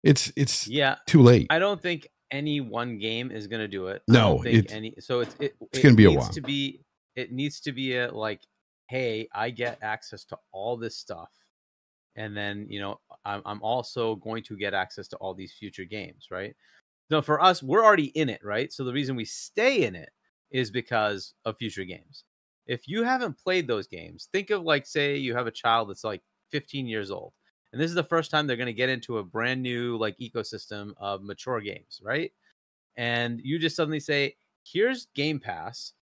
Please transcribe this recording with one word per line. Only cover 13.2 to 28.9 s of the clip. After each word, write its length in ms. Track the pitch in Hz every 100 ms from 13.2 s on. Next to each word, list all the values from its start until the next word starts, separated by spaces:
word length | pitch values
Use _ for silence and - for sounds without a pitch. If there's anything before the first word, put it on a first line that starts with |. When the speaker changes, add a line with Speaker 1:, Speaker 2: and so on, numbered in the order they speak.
| 101
Speaker 2:
I'm, 160 | 101 101
I'm 160 | 104
also 540 | 107 123 117 - 113 107
going 260 | 110 113
to 120 | - 101
get 180 | 101
access 360 | 95 92 - 95
to 80 | -
all 160 | 95
these 180 | 90 90
future 320 | - 104 -
games," 440 | 90 107 87 - -
right? 240 | 92 98 - _ _ _ _ _
No, 120 | 156
for 200 | 143 151
us, 180 | 180 175
we're 220 | 131 190
already 240 | 220 196 143 151
in 120 | 147
it, 120 | 104
right? 300 | 104 107 139
So 140 | - 127
the 80 |
reason 240 | 127 131 127
we 80 | 110
stay 580 | - - - 247 262
in 120 | 123 90
it 160 | 78 _ _ _ _
is 220 | 131 117
because 640 | 117 - 117 107 101 - _
of 140 | 113 107
future 260 | 113 98
games. 400 | 92 90 _ - _ _ _ _ -
If 200 | 123 -
you 160 | 202
haven't 340 | 233 262 226 135
played 300 | - 185 147
those 200 | 110 95
games, 420 | 87 85 87 -
think 180 | 190 202
of, 140 | 208
like, 220 | 165 143 -
say 320 | 156 143 143
you 180 | 131 120
have 120 | 117
a 40 |
child 380 | - 117 113 107
that's, 160 | 98 110
like, 160 | 98 _ _ _
fifteen 360 | 147 - 139 127
years 240 | 110 98
old, 220 | 92 - _ _ _ _
and 80 | 120
this 80 | 165
is 60 | 175
the 80 |
first 280 | 160 170 156
time 160 | 156 151
they're 80 | 120
gonna 140 | 123
get 160 | 113
into 280 | 127